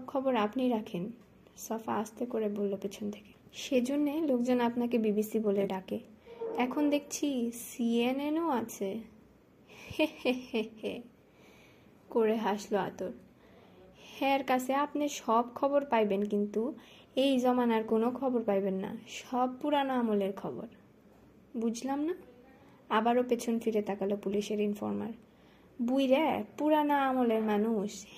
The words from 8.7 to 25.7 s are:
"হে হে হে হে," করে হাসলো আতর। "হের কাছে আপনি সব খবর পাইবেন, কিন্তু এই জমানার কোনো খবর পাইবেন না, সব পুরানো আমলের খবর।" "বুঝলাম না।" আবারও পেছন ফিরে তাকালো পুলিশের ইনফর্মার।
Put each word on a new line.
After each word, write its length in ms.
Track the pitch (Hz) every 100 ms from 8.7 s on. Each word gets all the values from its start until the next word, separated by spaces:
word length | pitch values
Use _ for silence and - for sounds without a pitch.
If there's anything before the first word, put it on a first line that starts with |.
| - 196 220 - - - - _ - - - -
"হে 180 | - 311 - 247
হে 80 | 254 -
হে 100 | 226 214 -
হে," 180 | - 180 - - - - - - - - - - -
করে 260 | 240 214 226
হাসলো 440 | 208 208 - 202
আতর। 320 | 160 - 185 - - - - - - - - - - -
"হের 220 | 269 269
কাছে 300 | 269 262 254
আপনি 360 | 269 294 294 294
সব 360 | - - 226 240 -
খবর 300 | 277 285 277
পাইবেন, 380 | 226 208 196
কিন্তু 500 | 208 208 208 208 240 - - - - 262
এই 240 | 269 262
জমানার 440 | 247 247 240 220
কোনো 280 | 220 220 233
খবর 320 | 247 262 247
পাইবেন 300 | 220 196 196
না, 240 | 190 208 220 -
সব 420 | - - 247 254 254
পুরানো 320 | 294 285 269
আমলের 400 | 254 233 208 196
খবর।" 340 | 196 160 120 233 - - - - - - - - 233
"বুঝলাম 460 | 233 220 262 277
না।" 100 | 311 370 - - - - - - -
আবারও 340 | 214 233 240
পেছন 360 | 247 233 - 226
ফিরে 220 | 226 214
তাকালো 360 | 202 202 196 202
পুলিশের 420 | 196 202 208 208
ইনফর্মার। 540 | 208 208 208 202 208 233 - - - - -